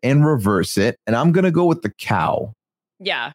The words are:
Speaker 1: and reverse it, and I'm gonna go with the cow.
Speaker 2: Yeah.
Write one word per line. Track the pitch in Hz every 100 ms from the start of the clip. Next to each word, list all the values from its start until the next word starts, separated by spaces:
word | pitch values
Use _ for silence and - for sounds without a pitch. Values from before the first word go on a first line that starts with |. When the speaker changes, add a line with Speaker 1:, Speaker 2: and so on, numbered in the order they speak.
Speaker 1:
and | 123 143
reverse | 151 143 101 101 87 -
it, | 107 - -
and | 117
I'm | 160
gonna | 175 185
go | 165
with | 175 160
the | 104 -
cow. | - 104 - - - - _ _ _ _
Speaker 2:
Yeah. | 196 156 117